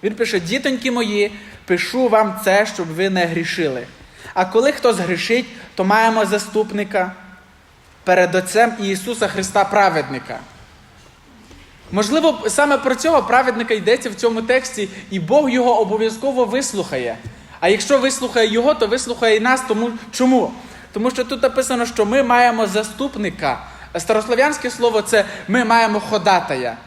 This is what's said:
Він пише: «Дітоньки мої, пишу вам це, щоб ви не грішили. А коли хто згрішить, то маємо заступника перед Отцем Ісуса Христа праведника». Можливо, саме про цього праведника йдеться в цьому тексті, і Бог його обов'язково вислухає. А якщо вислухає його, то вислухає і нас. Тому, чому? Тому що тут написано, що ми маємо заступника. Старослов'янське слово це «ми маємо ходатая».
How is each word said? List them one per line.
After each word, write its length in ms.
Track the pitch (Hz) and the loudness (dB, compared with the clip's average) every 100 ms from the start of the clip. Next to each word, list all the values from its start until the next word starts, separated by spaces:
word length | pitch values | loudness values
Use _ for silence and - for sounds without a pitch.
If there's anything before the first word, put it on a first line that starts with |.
Він 120 | 202 214 | -4 -2
пише: 240 | 226 196 | -2 -2
«Дітоньки 520 | 170 254 277 254 254 | -2 -2 -2 -2 -2
мої, 400 | 240 226 208 202 208 - - - | -2 -2 0 -2 -4 -18 -20 -2
пишу 420 | 175 - 254 254 | -2 0 0 2
вам 320 | 214 214 190 | 4 2 0
це, 220 | 196 190 214 | 0 2 0
щоб 140 | - 170 | -4 -8
ви 220 | 160 196 | -2 -2
не 160 | 185 170 | 0 0
грішили. 600 | 165 160 - 160 127 - - - - - | -2 -4 -2 -4 -4 -10 -18 -20 -20 -8
А 120 | - 185 | -2 2
коли 260 | 220 269 | 4 2
хто 220 | 294 247 | 2 0
згрішить, 520 | 196 175 180 - 233 240 - - - | 2 -2 -4 0 -2 -2 -12 -16 -4
то 80 | |
маємо 420 | 190 208 226 220 202 | 2 4 4 2 0
заступника 880 | 208 202 214 214 202 196 202 185 - - - _ _ _ _ _ - | -2 -2 -2 -2 -4 -4 -2 -4 -6 -20 -20 _ _ _ _ _ -10
перед 320 | - 180 180 185 | 2 4 4 2
Отцем 380 | 185 214 233 226 | 0 2 2 2
Ісуса 480 | 196 190 190 233 208 | -4 -4 -4 -4 -4
Христа 360 | 190 190 208 | -4 -2 0
праведника». 760 | 190 202 196 165 131 135 - 120 - - - - - - - _ _ - - - - - - | 2 4 4 2 -4 -8 -10 -14 -14 -20 -20 -20 -20 -20 -20 _ _ -20 -20 -20 -20 -20 -6
Можливо, 520 | 190 208 302 320 277 214 | -2 0 2 2 0 -2
саме 300 | 214 294 277 | 0 2 2
про 180 | 269 254 | 0 0
цього 280 | 320 311 | 2 2
праведника 500 | - 247 262 226 226 | 4 2 2 -2 -2
йдеться 360 | 220 185 247 254 | -2 2 0 0
в 60 | 202 | -2
цьому 260 | 233 226 | -2 -2
тексті, 480 | 226 254 262 - 196 - - | 0 0 0 -8 -8 -10 -8
і 100 | 196 | -6
Бог 300 | 160 277 285 | 2 2 4
його 300 | 254 247 233 | 2 2 2
обов'язково 640 | 202 214 220 220 269 254 233 | 2 0 -2 -2 -2 0 0
вислухає. 720 | 247 269 202 175 135 120 113 - - - - | 0 -4 -4 -4 -4 -6 -8 -12 -18 -20 -2
А 100 | 175 | 0
якщо 280 | 214 - 277 | 2 2 2
вислухає 500 | 262 254 254 247 220 | 2 -2 -2 2 2
його, 260 | 220 247 | 2 2
то 140 | 311 214 | 2 0
вислухає 500 | 247 233 240 226 220 | -2 -4 0 2 2
і 20 | |
нас. 240 | 233 254 254 | 2 0 0
Тому, 220 | 214 240 226 - | -2 -2 -6 -12
чому? 400 | - 254 262 185 - - - - | 0 4 4 2 -6 -18 -20 -12
Тому 180 | 208 233 | -4 -2
що 120 | 254 | -2
тут 200 | 240 269 | -6 0
написано, 420 | 262 262 262 254 233 | 0 0 -2 -2 -4
що 200 | 240 208 | -2 0
ми 180 | 262 | 2
маємо 440 | 254 240 247 226 214 | 2 4 4 2 -2
заступника. 920 | 196 214 - 269 277 202 - 151 120 - - - - | -2 -4 -6 -6 -4 -6 -4 -4 -4 -8 -20 -10 -10
Старослов'янське 720 | 165 214 214 240 285 294 247 | 0 0 0 2 2 0 -6
слово 300 | 240 240 220 | 0 0 0
це 240 | 208 220 196 - - | 2 2 2 -6 -2
«ми 180 | 226 226 | 0 4
маємо 340 | 233 226 208 | 4 4 0
ходатая». 800 | 208 214 180 185 - 135 123 113 | -2 0 4 2 2 -4 -4 -8